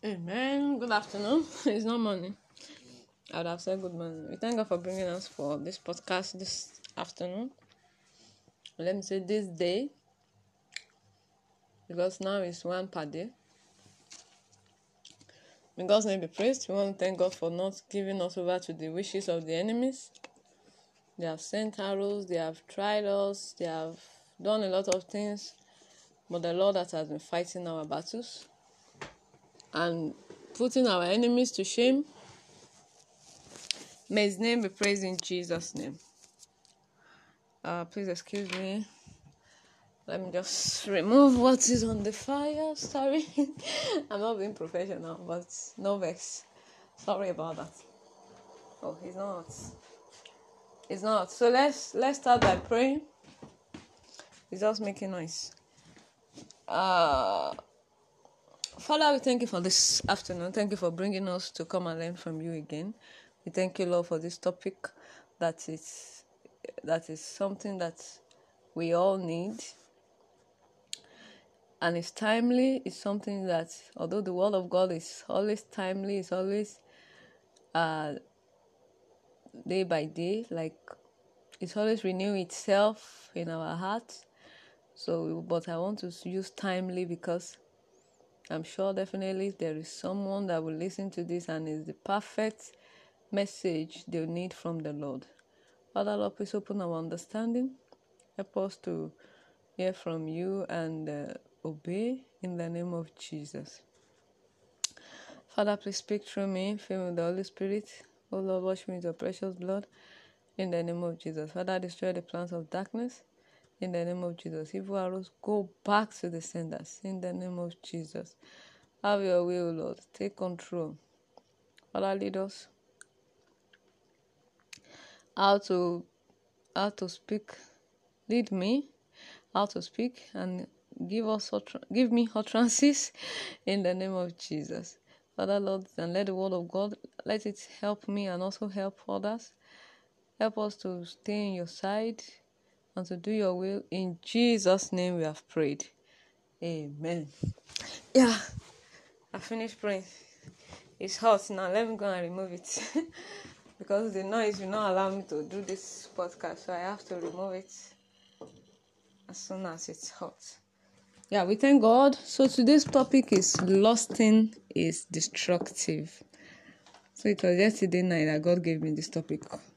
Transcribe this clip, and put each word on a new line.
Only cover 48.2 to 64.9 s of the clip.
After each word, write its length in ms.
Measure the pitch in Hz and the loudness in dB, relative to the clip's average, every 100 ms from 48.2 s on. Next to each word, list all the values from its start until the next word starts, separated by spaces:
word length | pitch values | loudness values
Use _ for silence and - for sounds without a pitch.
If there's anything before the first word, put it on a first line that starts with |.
| - - - - - - | -20 -20 -20 -20 -20 -12
Oh, 140 | - 160 | -10 -10
he's 120 | 180 185 | -10 -8
not. 360 | 202 180 165 - - - - - - - - - - - - - - | -6 -6 -10 -14 -16 -16 -20 -20 -20 -20 -20 -20 -20 -20 -20 -20 -12
He's 160 | 190 | -6
not. 280 | 214 214 180 | 2 2 2
So 180 | - 240 | 4 6
let's, 460 | 247 285 277 - - | 8 6 4 -6 0
let's 240 | 262 277 | 0 2
start 220 | 262 240 | 6 6
by 140 | 208 180 | 8 4
praying. 460 | - 233 262 285 311 _ - - - - _ - - - - - - - _ | 2 2 4 2 -4 _ -20 -20 -20 -20 _ -20 -20 -20 -20 -20 -20 -20 _
He's 120 | 185 | 0
just 180 | 208 214 | 0 2
making 320 | 214 196 196 | -4 -4 -6
noise. 400 | 180 165 - - - _ _ - - - _ _ - - - - | -6 -6 -8 -12 -14 _ _ -20 -20 -20 _ _ -20 -20 -18 -4
Uh, 840 | 147 190 180 165 135 107 98 69 - - _ _ _ _ _ - _ _ - - - | 0 4 6 6 6 4 2 0 -6 -14 _ _ _ _ _ -20 _ _ -12 -12 -12
Father, 340 | - 302 302 | 0 6 6
we 60 | 285 | 6
thank 220 | 262 247 | 4 2
you 60 | 233 | 2
for 140 | 180 | 0
this 400 | 180 185 - - - | 2 4 4 2 2
afternoon. 420 | 196 - 180 175 | -2 -2 -6 -4
Thank 200 | 185 208 | 0 0
you 60 | 196 | 2
for 140 | 175 | 0
bringing 380 | 165 196 190 190 | 0 -2 0 -2
us 200 | 180 185 | -4 -6
to 120 | - | -8
come 240 | 165 190 180 | -4 -2 -2
and 100 | 165 | -4
learn 180 | 165 175 | -6 -6
from 260 | - 160 | -8 -6
you 100 | 165 | -4
again. 420 | 165 151 151 185 226 - - - _ - | -6 -6 -8 -8 -10 -18 -20 -20 _ -8
We 60 | |
thank 280 | 180 185 185 | -2 -2 0
you, 60 | 180 | 2
Lord, 200 | 175 170 | 2 2
for 140 | 165 | -2
this 180 | 170 170 | -4 -4
topic 380 | - 180 - 190 - | -4 -2 -8 -8 -14